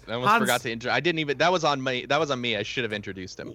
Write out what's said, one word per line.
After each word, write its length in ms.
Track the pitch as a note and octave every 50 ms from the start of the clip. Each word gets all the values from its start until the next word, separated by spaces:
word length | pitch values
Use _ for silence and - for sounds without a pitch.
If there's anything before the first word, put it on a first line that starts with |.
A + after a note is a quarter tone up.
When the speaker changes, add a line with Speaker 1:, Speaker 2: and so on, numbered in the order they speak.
| -
Speaker 1:
it. 60 | -
I 40 | A2
almost 160 | A#2+ B2 -
Speaker 2:
Hans. 120 | A2 A#2+
Speaker 1:
forgot 200 | B2+ B2+ A#2+ B2+
to 100 | - B2
intro-, 200 | A2+ A#2 B2 B2
I 100 | G#2+ B2+
didn't 180 | C#3+ F3 E3+ D#3+
even, 180 | D#3 C#3+ C#3+ B2+
that 120 | D3+ F3
was 140 | F#3 F3+ D#3
on 180 | D3+ C#3+ C3+ C3
me, 220 | C3 B2+ B2 -
that 120 | B2 C#3 D3+
was 140 | D#3+ C#3+
on 80 | C3+ B2
me. 160 | A#2+ A#2+ A2
I 80 | G2+ G#2+
should 220 | - - C3+ A#2+
have 80 | G#2+ G#2+
introduced 440 | G#2 G2 G#2 F#2 F#2+ F#2 - - -
him. 120 | - - -